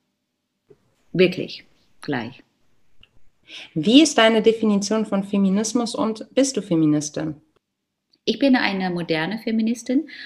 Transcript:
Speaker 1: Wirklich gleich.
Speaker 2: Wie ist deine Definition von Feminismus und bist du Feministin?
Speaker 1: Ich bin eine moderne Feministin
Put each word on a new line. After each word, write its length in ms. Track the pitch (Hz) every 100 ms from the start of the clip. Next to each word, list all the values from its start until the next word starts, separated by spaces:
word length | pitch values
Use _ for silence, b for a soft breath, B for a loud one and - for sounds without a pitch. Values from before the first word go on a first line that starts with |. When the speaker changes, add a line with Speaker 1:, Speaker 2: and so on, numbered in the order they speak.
| _ _ _ _ _ _ _ _ _ _ _
Speaker 1:
Wirklich 520 | 170 185 - - - - _ _ _
gleich. 400 | - 135 110 - - _ _ _ _ - - - - _ _ B B
Speaker 2:
Wie 280 | 160 156 262
ist 160 | 311 -
deine 240 | 226 226
Definition 640 | 220 220 220 202 202 220 214
von 180 | 196
Feminismus 680 | 196 202 196 196 220 247 233
und 320 | - 220 220 -
bist 220 | - 269 208
du 60 |
Feministin? 800 | - 165 156 151 147 156 156 147 _ _ _ _ _ _ _ _ -
Speaker 1:
Ich 120 | 226
bin 160 | 277 254
eine 340 | 202 196 185
moderne 480 | 175 170 160 165 226
Feministin 720 | - 220 220 240 - 262 311 B